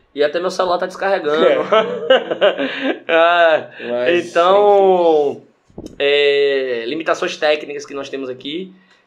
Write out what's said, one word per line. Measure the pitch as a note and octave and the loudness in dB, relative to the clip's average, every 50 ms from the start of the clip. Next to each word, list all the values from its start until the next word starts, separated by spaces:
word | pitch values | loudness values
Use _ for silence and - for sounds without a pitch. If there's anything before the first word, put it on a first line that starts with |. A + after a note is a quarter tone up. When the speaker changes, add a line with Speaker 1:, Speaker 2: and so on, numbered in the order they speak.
| _ _ - | _ _ -4
Speaker 1:
E | C#3 D3 | -2 -2
até | D3 - F3 | 0 0 -2
meu | F3 F#3 | -4 -4
celular | F3+ - F#3 F#3 F3 F3+ | -2 -2 -2 -2 -2 -2
tá | F3 | -4
descarregando. | F#3 - - F#3 G3 G3 F#3 E3 D3 D3 D#3 E3 | -6 -8 -6 -4 -2 -2 -2 -2 -2 0 2 2
Speaker 2:
É. | E3+ C#3+ - | 2 2 2
Speaker 1:
<laughs> | - - G3+ A3 A3 A3+ - - - - C4 B3+ - - - - - G3+ E3 - C#4 C4 - C4+ C4+ C4+ F#4 - - - | 0 2 2 2 2 0 -4 -4 0 2 2 2 2 -2 -2 0 0 0 0 0 -4 -6 -6 -6 -6 -6 -6 -6 -4 0
Ah, | E3 E3 E3 E3+ F3 F3 E3+ E3 D#3+ D3 - - - - - A#2+ | 2 2 4 4 4 4 4 4 4 2 -2 -6 -14 -12 -8 -6
Speaker 2:
Mas, | A#2+ A#2+ B2 C#3+ F3 F3 E3 - | -4 -2 0 0 0 0 -2 -2
Speaker 1:
então, | - E3+ E3+ F3+ F#3+ G3+ G#3 G#3 G3+ G3 G3 F#3+ F#3 F3+ F3 E3 D#3+ D3+ D3 C#3 B2 A#2 - _ _ _ _ _ _ - - - - - | 0 2 4 4 4 4 4 4 4 4 4 4 4 4 4 4 4 2 2 0 -4 -8 -12 _ _ _ _ _ _ -18 -18 -16 -8 -4
é, | C#3+ C#3+ C#3+ C#3+ C#3+ C#3+ C#3+ C#3+ C#3+ C#3+ C#3 C3+ C3 C3 B2 A#2 A2+ | 0 0 2 2 2 2 2 2 2 2 0 0 -2 -4 -4 -6 -6
limitações | A#2+ C#3+ D#3+ E3 E3 E3 - F3+ F3 F3 - | -6 -6 -6 -4 -4 -4 -2 -4 -6 -4 -2
técnicas | - D3+ D3+ D3+ - C3 D3 D3 C#3 | 0 0 0 0 -2 -8 -12 -12 -12
que | - C#3+ | -12 -12
nós | C#3 C3+ C3+ | -12 -10 -10
temos | - C3+ C3+ B2+ | -10 -10 -10 -10
aqui. | B2+ B2+ - C#3 D3 E3+ F#3+ F#3 - _ _ _ _ _ _ | -10 -12 -12 -10 -10 -10 -10 -12 -16 _ _ _ _ _ _